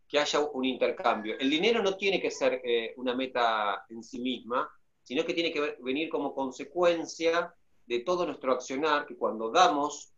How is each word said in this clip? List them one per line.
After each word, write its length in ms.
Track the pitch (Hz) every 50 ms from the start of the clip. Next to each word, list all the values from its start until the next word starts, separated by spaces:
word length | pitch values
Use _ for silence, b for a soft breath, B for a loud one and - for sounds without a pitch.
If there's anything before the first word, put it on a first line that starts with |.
| _ -
que 120 | - 143
haya 200 | 147 - - 147
un 220 | 147 147 - 131 127
intercambio. 720 | 131 123 110 127 123 120 - 113 120 110 107 104 107 113 -
El 100 | 139 135
dinero 320 | 151 160 185 226 233 226
no 160 | 202 190 190 -
tiene 240 | 202 196 185 165
que 80 | - -
ser, 320 | - - 143 131 127 - -
eh, 300 | 120 117 117 113 110 - -
una 180 | 123 127 120
meta 720 | 127 131 127 - 127 117 113 110 107 104 101 98 95 - -
en 140 | 113 117 110
sí 160 | - - 120
misma, 500 | 123 127 123 107 98 110 120 131 151 - - _ _ _ _ _
sino 240 | _ - 127 151 165
que 80 | 170 165
tiene 180 | 165 165 160
que 80 | - 147
ver, 180 | 147 151 151 -
venir 260 | 123 127 131 151 160 156
como 280 | - 147 143 139 -
consecuencia 1160 | 139 135 127 127 - 139 - - 175 180 175 170 165 151 151 - - 165 165 165 170 175 170 - _ _ _ _ _ _ -
de 120 | 120 120
todo 260 | 120 175 175 180 175 151
nuestro 240 | 131 - - 131
accionar, 560 | 127 - - - 135 135 156 156 147 143 139 -
que 80 | -
cuando 340 | - - 104 107 110 113 113
damos, 640 | 123 170 185 156 151 143 143 147 147 - - - _